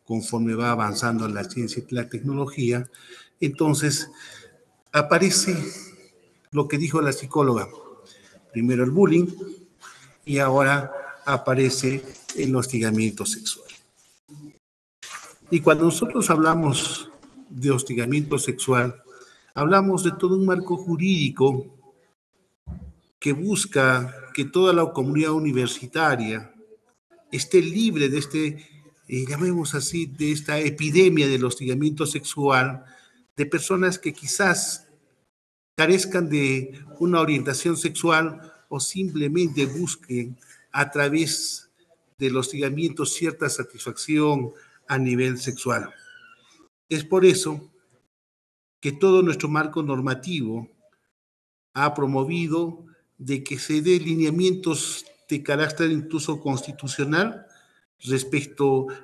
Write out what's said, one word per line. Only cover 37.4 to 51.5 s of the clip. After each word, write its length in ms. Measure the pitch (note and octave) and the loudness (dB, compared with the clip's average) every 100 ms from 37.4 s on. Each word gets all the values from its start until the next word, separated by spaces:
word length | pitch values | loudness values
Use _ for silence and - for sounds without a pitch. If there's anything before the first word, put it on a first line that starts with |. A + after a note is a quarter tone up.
| C3+ C3 E3+ D#3+ | -2 -2 -2 -2
sexual 760 | E3 - E3 D#3+ D#3+ D#3 - - - | -4 -2 2 2 2 -4 -16 -20 -10
o 100 | C#3 | -6
simplemente 840 | - F#3+ F#3 D3+ C#3+ E3+ E3+ C#3+ C3+ | -4 -4 -4 -2 -2 0 0 0 -2
busquen 720 | D3+ F3 - - B2 A#2+ B2+ - - _ | -2 -6 -6 -6 -6 -6 -12 -20 -20 _
a 180 | C#3+ C#3+ | -4 -2
través 800 | D3 C#3+ D#3 D#3+ - - - - _ _ _ _ - | 0 0 0 0 -4 -6 -10 -16 _ _ _ _ -6
del 200 | C3+ B2+ | -2 -2
hostigamiento 680 | B2 D3 C#3 D3 E3 - C#3 | -4 -4 -4 -2 -4 -2 -4
cierta 440 | - E3 D#3+ - | -2 -4 -2 -4
satisfacción 1040 | - A#2 A#2 B2 - - D3+ D3+ C#3 A#2+ - - _ - | -4 -8 -12 -12 -8 -2 2 2 0 -2 -10 -20 _ -6
a 100 | C3 | -2
nivel 400 | B2+ B2 B2+ B2 | 0 2 0 -2
sexual. 560 | B2+ - B2+ A2 - - - - - _ _ _ _ _ - | -6 -6 -4 -4 -6 -14 -20 -20 -20 _ _ _ _ _ -6
Es 160 | D#3+ | -6
por 220 | D#3 F#3 F#3 | 0 6 6
eso 460 | - D#3+ D3+ - _ _ _ _ _ _ _ _ _ _ _ | 6 0 -6 -12 _ _ _ _ _ _ _ _ _ _ _
que 140 | C#3+ | -6
todo 280 | D3 G3 F#3 | 2 6 6
nuestro 280 | F3 D3 D3 | 6 2 0
marco 340 | D3+ D3+ D#3+ | 0 0 -2
normativo 840 | D3 C3 C3+ B2+ F3+ E3 A2 A2+ A2 _ _ _ _ _ _ _ _ | -2 -2 -2 -4 -4 -6 -4 -6 -10 _ _ _ _ _ _ _ _